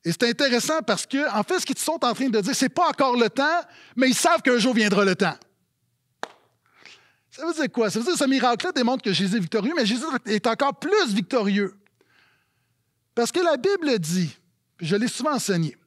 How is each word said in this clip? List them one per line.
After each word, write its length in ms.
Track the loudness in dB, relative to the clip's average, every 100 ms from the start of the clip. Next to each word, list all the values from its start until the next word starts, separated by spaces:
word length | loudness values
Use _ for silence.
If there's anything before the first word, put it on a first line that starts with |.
| -4
Et 60 |
c'est 160 | 0 0
intéressant 520 | 2 2 2 0 -2
parce 220 | 0 -4 -2
que, 240 | -2 -2 -2
en 60 |
fait, 160 | -2 -2
ce 60 | -2
qu'ils 120 | -4
sont 220 | -4 -2 -2
en 80 |
train 160 | 0 0
de 100 | 0
dire, 160 | 0 0
c'est 140 | 0
pas 180 | 2 0
encore 300 | 2 2 2
le 120 | 2
temps, 320 | 2 0 0 -4 -20 -12 0
mais 100 | 2
ils 80 | 4
savent 260 | 4 4
qu'un 160 | 4 2
jour 160 | 2
viendra 300 | 2 2 4
le 120 | 2 2
temps. 200 | 0 -2 _ _ _ _ _ _ _ _ -16 -16 _ _ _ _ -20 -20 _ _ _
Ça 160 | -10 -8
veut 80 |
dire 160 | -4 -4
quoi ? 180 | -2 -2
Ça 100 | -2
veut 60 | -2
dire 80 |
que 60 | 0
ce 100 | 0
miracle-là 420 | 2 2 0 -2
démontre 320 | -2 0 0
que 80 | -2
Jésus 240 | -2 0 -2
est 40 |
victorieux, 340 | -2 -2 -2 0
mais 100 | 0
Jésus 200 | -2 -4 -6 -2
est 220 | -2 0
encore 320 | 0 -2 -2
plus 340 | -2 0 2
victorieux. 640 | -2 0 0 0 0 -2 -6 _ _ _ _ _ _ _ _ _ _ _ _ _
Parce 180 | -4 -2
que 100 | 0
la 160 | 0 0
Bible 420 | 0 0 0 -2
dit, 340 | -2 -2 -4 -8 _ _ _ _
puis 100 | -4
je 80 | -2
l'ai 120 | -2
souvent 240 | -2 -2
enseigné 440 | -2 -2 -2 -2 -6